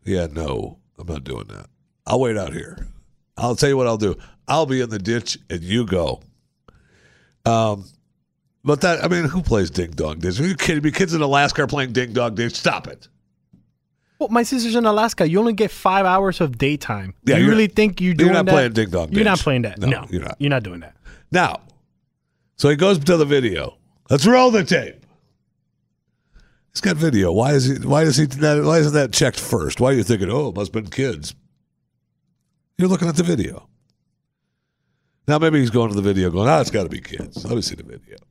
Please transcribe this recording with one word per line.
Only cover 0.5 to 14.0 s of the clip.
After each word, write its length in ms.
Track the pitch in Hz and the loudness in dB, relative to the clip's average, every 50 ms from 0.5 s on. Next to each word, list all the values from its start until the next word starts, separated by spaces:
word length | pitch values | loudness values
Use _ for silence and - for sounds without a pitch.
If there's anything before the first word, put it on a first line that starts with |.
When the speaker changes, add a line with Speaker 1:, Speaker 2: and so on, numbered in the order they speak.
| 67 58 52 52 - _ _ _ _ _ | -6 -6 -8 -10 -14 _ _ _ _ _
Speaker 1:
I'm 80 | - | -12
not 180 | 85 85 73 65 | -10 -10 -10 -10
doing 220 | 65 65 57 50 50 | -12 -12 -12 -14 -16
that. 180 | 50 50 50 _ _ _ _ _ _ _ _ | -18 -20 -20 _ _ _ _ _ _ _ _
I'll 140 | - - 123 | -2 0 0
wait 180 | 131 123 113 104 | 0 0 -2 -4
out 160 | 92 80 69 | -6 -6 -8
here. 340 | - - - 170 - - - - - _ _ _ _ _ _ _ | -12 -14 -14 -14 -14 -14 -16 -16 -20 _ _ _ _ _ _ _
I'll 180 | - 107 120 120 | -6 -4 -4 0
tell 140 | 113 - 143 | 0 2 2
you 80 | 139 | 2
what 100 | 135 127 | 2 2
I'll 120 | 120 113 107 | 0 0 0
do. 180 | 107 101 78 - - - - _ _ - | 0 -2 -2 -4 -10 -20 -20 _ _ -2
I'll 160 | 135 156 160 | 0 0 0
be 160 | 139 131 131 | 0 0 -2
in 80 | 123 117 | -2 -4
the 100 | 110 104 | -4 -6
ditch 380 | 95 95 117 120 - - - - - _ | -4 -2 -4 -4 -4 -6 -10 -12 -10 _
and 100 | - 90 | -10 -10
you 240 | 80 87 101 120 123 | -6 -2 -2 -2 -2
go. 380 | 101 95 90 82 71 62 - - - _ _ _ _ _ _ _ _ _ _ _ _ _ _ _ _ _ _ _ _ _ _ _ | 0 -2 -2 -2 -2 -4 -8 -12 -20 _ _ _ _ _ _ _ _ _ _ _ _ _ _ _ _ _ _ _ _ _ _ _
Um, 400 | 117 117 113 113 110 104 98 95 - _ _ _ _ _ _ _ _ _ _ _ _ _ _ _ | 0 0 2 2 0 -2 -6 -10 -18 _ _ _ _ _ _ _ _ _ _ _ _ _ _ _
but 160 | - 147 143 | 0 0 2
that, 240 | - 185 170 156 - | 2 0 0 0 0
I 40 | 160 | -2
mean, 160 | 180 175 170 | -2 0 -2
who 160 | 147 147 185 165 | -2 -2 -2 -2
plays 260 | - 120 107 98 82 | 0 0 0 0 -2
Ding 200 | - 92 87 82 | -4 -6 -6 -6
Dong 300 | 80 71 78 78 78 80 | -6 -6 -6 -6 -6 -6
Ditch? 200 | 82 92 87 101 | -4 -4 -2 -2
Are 60 | 143 | -2
you 80 | 185 196 | -2 -2
kidding 260 | 143 - - 170 151 147 | -2 -2 -2 -2 0 0
me? 80 | 151 | -2
Kids 220 | 143 - 196 175 165 | 0 0 -2 -2 0
in 80 | 165 | -2
Alaska 420 | 151 143 135 139 143 143 - - 147 | 0 2 2 2 2 2 0 -2 -2
are 20 | |
playing 260 | 120 143 143 131 127 117 | -2 -2 -4 -4 -2 -2
Ding 220 | 123 127 120 107 | -2 -2 -2 -2
Dong 200 | 123 120 120 110 | -2 -2 -2 -2
Ditch. 200 | 95 117 117 117 | -4 -4 -4 -6
Stop 320 | - - 175 127 90 - - | -2 -2 -2 -2 -2 -8 -12
it. 200 | 71 - - _ _ _ _ _ _ _ _ _ _ _ _ _ _ _ _ _ _ _ | -18 -20 -20 _ _ _ _ _ _ _ _ _ _ _ _ _ _ _ _ _ _ _